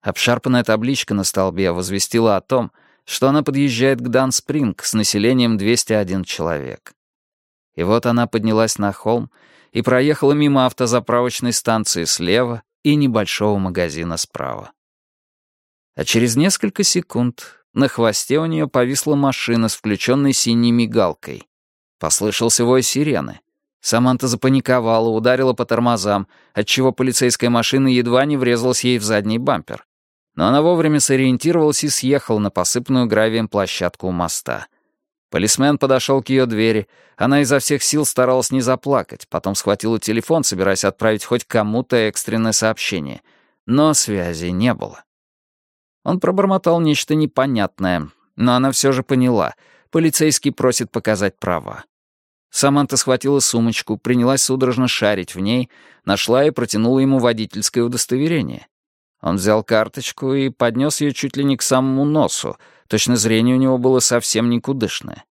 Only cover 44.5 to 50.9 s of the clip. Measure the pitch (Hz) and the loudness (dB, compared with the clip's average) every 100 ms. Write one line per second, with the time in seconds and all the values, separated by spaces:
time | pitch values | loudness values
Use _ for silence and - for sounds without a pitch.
44.5 | 90 120 113 - - _ _ _ _ _ | 0 0 0 -6 -14 _ _ _ _ _
45.5 | _ _ _ _ _ - 180 - 190 196 | _ _ _ _ _ -4 -2 0 0 2
46.5 | 190 175 170 160 143 - 151 151 - 135 | 2 2 2 2 0 0 0 0 0 0
47.5 | 117 98 - 95 87 76 _ _ - 120 | 0 -2 -2 -2 -2 -4 _ _ -2 2
48.5 | 123 135 127 139 131 127 131 127 113 71 | 2 2 2 0 0 0 2 2 2 0
49.5 | - _ _ _ 165 160 - 156 - 143 | -4 _ _ _ 0 0 2 2 2 -2
50.5 | 131 135 123 113 | 0 0 0 -4